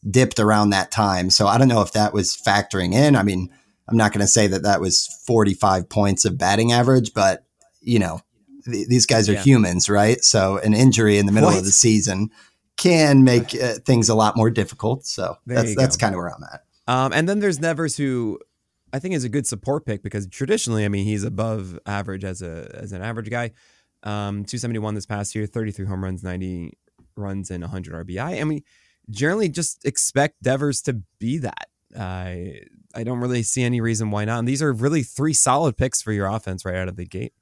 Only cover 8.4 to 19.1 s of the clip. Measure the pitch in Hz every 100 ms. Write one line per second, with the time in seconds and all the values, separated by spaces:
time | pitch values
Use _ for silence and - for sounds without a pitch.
8.4 | _ - - 110 107 123 - 135 104 101
9.4 | 135 127 98 90 - 101 104 123 - 110
10.4 | 95 98 107 104 131 113 107 104 101 104
11.4 | 156 98 95 - 120 110 98 95 107 _
12.4 | _ _ _ - 180 170 151 139 131 123
13.4 | 117 - 127 110 - 120 110 110 107 117
14.4 | 113 110 98 - 107 127 - - 92 -
15.4 | - 123 120 107 131 - 107 92 87 -
16.4 | - - _ _ - 127 131 147 170 208
17.4 | 208 151 165 156 160 - 143 127 113 98
18.4 | - _ _ _ _ 135 185